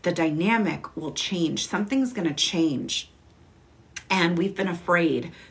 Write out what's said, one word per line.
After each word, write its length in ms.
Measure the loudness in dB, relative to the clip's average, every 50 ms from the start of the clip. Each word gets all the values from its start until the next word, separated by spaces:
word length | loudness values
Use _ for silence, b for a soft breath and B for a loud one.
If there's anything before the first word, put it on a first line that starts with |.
the 120 | -2 -2 0
dynamic 840 | 2 2 2 2 2 2 2 2 2 2 0 -2 -4 -8 -10 -10
will 160 | -10 -8 -8
change. 560 | -6 -6 -4 -4 -2 0 0 0 0 -2 -4 -4
Something's 460 | -2 -2 -2 0 0 0 0 0 -2
gonna 200 | -2 -2 -2 0
change. 760 | 0 -2 0 2 2 2 2 2 0 -4 -4 -4 -6 -6 -8 -14 _ _ -20 -20 -20 -20 -20 -20 -20 -20 _ -20 -20 -20 -20 -18 -16 -4 -2
And 280 | 2 2 4 4 2 2
we've 180 | 0 0 -2
been 140 | -2 -2 -2
afraid 640 | -4 -2 2 2 4 4 4 4 2 0 -2 -6 B B B B